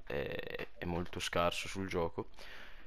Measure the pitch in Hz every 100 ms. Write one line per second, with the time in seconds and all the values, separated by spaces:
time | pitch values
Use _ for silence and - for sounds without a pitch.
0 | - 69 - - - - - - 87 85
1 | 90 92 - 87 87 - - 98 95 90
2 | 82 - 110 - - - - -